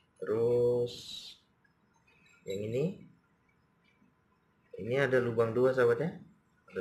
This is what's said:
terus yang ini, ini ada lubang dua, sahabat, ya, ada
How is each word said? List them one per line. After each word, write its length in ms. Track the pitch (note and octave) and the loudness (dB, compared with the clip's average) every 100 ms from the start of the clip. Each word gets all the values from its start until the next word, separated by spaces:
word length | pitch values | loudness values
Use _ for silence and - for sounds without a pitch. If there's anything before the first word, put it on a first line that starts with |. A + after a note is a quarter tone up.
| _ _ | _ _
terus 760 | F#2+ A2 A#2 A#2+ A#2+ B2 A#2+ - - - - - _ _ _ _ _ _ _ _ _ _ - | -4 0 2 4 2 2 -2 -6 -14 -16 -16 -20 _ _ _ _ _ _ _ _ _ _ -10
yang 240 | G2 G#2+ | -8 -4
ini, 320 | B2 E3+ - - _ _ _ _ _ _ _ _ _ _ _ _ _ _ _ _ - | -2 -4 -6 -16 _ _ _ _ _ _ _ _ _ _ _ _ _ _ _ _ -12
ini 160 | G#2 C3 | -4 0
ada 220 | C3+ B2+ | 2 2
lubang 320 | A#2+ A2+ A2+ | 2 0 0
dua, 220 | A2+ C3 | 2 2
sahabat, 240 | B2+ A#2+ A#2 | 4 4 2
ya, 100 | D#3+ - - _ _ _ _ | -2 -6 -16 _ _ _ _
ada 80 | F#2+ | -8